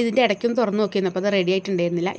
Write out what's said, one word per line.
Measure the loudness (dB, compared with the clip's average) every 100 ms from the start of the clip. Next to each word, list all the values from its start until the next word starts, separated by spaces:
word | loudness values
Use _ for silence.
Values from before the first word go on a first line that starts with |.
ഇതിൻ്റെ | 2 2
ഇടയ്ക്കൊന്ന് | 2 2 -2 0
തുറന്ന് | 0 0
നോക്കിയിരുന്നു, | 0 0 -2
അപ്പോൾ | -2
അത് | 0 0
റെഡി | 2
ആയിട്ടുണ്ടായിരുന്നില്ല. | 0 0 -2 0 0 -2